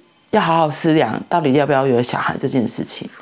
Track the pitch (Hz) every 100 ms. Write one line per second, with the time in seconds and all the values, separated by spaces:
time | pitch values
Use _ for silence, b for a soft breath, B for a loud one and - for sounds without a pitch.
0 | _ _ _ 214 165 165 156 143 165 156
1 | 117 110 - 175 151 135 143 139 135 120
2 | 123 - - - 135 131 107 - - -
3 | - -